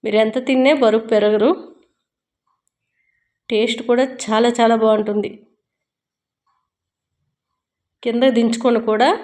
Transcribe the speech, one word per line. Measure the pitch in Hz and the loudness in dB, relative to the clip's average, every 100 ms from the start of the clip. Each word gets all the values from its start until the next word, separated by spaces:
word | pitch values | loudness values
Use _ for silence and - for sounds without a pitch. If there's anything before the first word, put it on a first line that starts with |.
మీరు | 220 214 | 0 0
ఎంత | 220 254 254 | 0 -2 -2
తిన్నే | 262 262 294 | 2 2 4
బరువు | 233 220 226 | 2 0 0
పెరగరు. | 214 208 214 233 370 - - _ _ _ _ _ _ _ _ _ _ _ _ _ _ _ _ - | 0 2 2 0 -2 -8 -20 _ _ _ _ _ _ _ _ _ _ _ _ _ _ _ _ -4
టేస్ట్ | 214 226 226 220 | -2 -2 -4 -2
కూడా | 240 262 - | -2 -2 -6
చాలా | - 214 240 240 | -4 0 0 2
చాలా | 226 226 | 2 2
బాగుంటుంది. | 220 214 214 208 196 - _ _ _ _ _ _ _ _ _ _ _ _ _ _ _ _ _ _ _ _ _ _ _ _ _ _ | 2 0 0 -4 -6 -12 _ _ _ _ _ _ _ _ _ _ _ _ _ _ _ _ _ _ _ _ _ _ _ _ _ _
కింద | 240 233 262 233 | -6 0 2 2
దించుకొని | 233 233 254 233 226 | 0 0 0 0 0
కూడా | 214 262 440 | 0 0 0